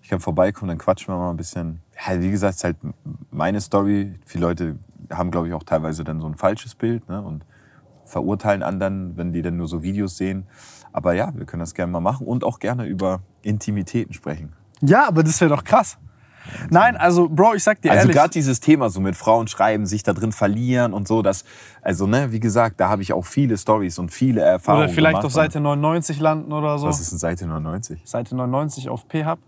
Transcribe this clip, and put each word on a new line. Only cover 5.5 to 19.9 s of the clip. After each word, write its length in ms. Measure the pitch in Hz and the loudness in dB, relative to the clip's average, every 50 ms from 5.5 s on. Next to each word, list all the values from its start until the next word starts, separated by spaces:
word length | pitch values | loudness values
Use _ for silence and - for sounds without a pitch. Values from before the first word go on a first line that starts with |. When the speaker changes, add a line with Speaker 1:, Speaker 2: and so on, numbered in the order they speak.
| 87 | -6
Speaker 1:
auch 100 | 78 - | -8 -4
teilweise 400 | - 82 78 80 80 78 80 78 | -2 -2 -2 0 -2 -6 -6 -6
dann 180 | 80 78 80 | -6 -6 -6
so 60 | 78 | -6
ein 80 | 78 76 | -8 -6
falsches 400 | - - 92 107 104 - 117 - | -2 -2 -2 -2 -2 -10 -18 -10
Bild, 340 | _ - 113 120 117 - - | _ -4 -2 -2 -4 -6 -8
ne? 140 | 110 104 101 | -10 -10 -8
Und 200 | - 78 76 - _ _ _ _ _ _ _ _ _ _ _ _ | -10 -10 -12 -14 _ _ _ _ _ _ _ _ _ _ _ _
verurteilen 560 | - - 87 62 90 104 98 - 107 101 98 - | -8 -6 -4 -2 -2 -4 -2 0 0 0 0 0
anderen, 520 | 82 98 92 98 95 98 98 92 90 85 | -4 -2 -2 -2 -2 -4 -4 -8 -8 -8
wenn 140 | - 85 87 85 | -6 -6 -4 -2
die 80 | 85 | -2
dann 160 | 80 87 87 | -2 -2 -4
nur 100 | 87 85 | -4 -4
so 160 | 76 85 82 78 | -4 -6 -6 -4
Videos 340 | 92 98 104 101 92 87 | -4 -2 -2 -2 -4 -4
sehen. 300 | - 95 95 98 95 92 - _ - - - - - - - - | -4 -4 -4 -4 -6 -8 -12 _ -20 -20 -20 -20 -20 -20 -8 -8
Aber 200 | - - 90 85 | -2 0 0 0
ja, 180 | 92 127 185 143 | 0 -2 -4 -6
wir 100 | - - | -10 -12
können 140 | - - 85 | -10 -8 -8
das 140 | 85 82 - | -8 -8 -6
gerne 160 | - 90 87 | -6 -4 -4
mal 80 | 87 85 | -2 -2
machen 260 | 85 98 135 131 - | -2 -2 -2 -2 -4
und 180 | - 120 123 - | -4 -4 -2 -2
auch 160 | - - - | -4 -4 -4
gerne 260 | - 104 123 123 113 | -4 -4 -4 -4 -4
über 340 | - 98 90 95 92 92 92 95 _ _ _ _ | -6 -4 -2 -2 -2 -2 -2 -6 _ _ _ _
Intimitäten 720 | 104 104 104 - - 104 101 90 - - 120 107 - 85 | -4 -4 -2 -2 -4 -4 -4 -4 -2 -4 -4 -4 -4 -10
sprechen. 400 | - - - 76 80 78 78 - _ _ _ _ - | -12 -10 -10 -10 -8 -10 -14 -16 _ _ _ _ 0
Speaker 2:
Ja, 260 | 147 139 190 240 294 | 2 4 6 6 4
aber 160 | 240 170 160 160 | 4 4 2 2
das 160 | 156 160 - | 2 2 2
wär 80 | 180 156 | 4 2
doch 140 | 147 139 - | 2 0 2
krass. 340 | - - 220 208 - - _ - - _ _ _ _ _ - - | 4 4 4 4 2 -8 _ -20 -20 _ _ _ _ _ -20 -18
Speaker 1:
Ja, 220 | - - - - - | -16 -12 -12 -2 4
Speaker 2:
Nein, 260 | 160 175 214 240 233 | 6 6 6 6 4
also, 320 | - 156 175 175 175 175 | 4 4 4 6 6 4
Bro, 280 | 156 156 151 196 226 220 | 4 4 6 6 6 6
ich 80 | 196 - | 4 2
sag 180 | 214 214 - | 2 2 2
dir 100 | - 156 | 2 4
Speaker 1:
Also 120 | - - - | 6 6 6
Speaker 2:
ehrlich 120 | - 160 | 6 6
Speaker 1:
grad 180 | 139 156 170 - | 6 4 4 4
dieses 280 | 165 147 135 127 - | 0 2 2 0 2
Thema 280 | - - 156 147 123 110 | 6 4 6 6 4 -2
so 120 | 87 95 | 0 0
mit 160 | 95 95 90 | -2 -2 -2
Frauen 300 | - - 113 110 117 113 107 | 0 2 4 4 4 2 -2
schreiben, 360 | - - 98 110 110 107 104 | 0 2 2 2 2 0 0
sich 180 | 90 | -2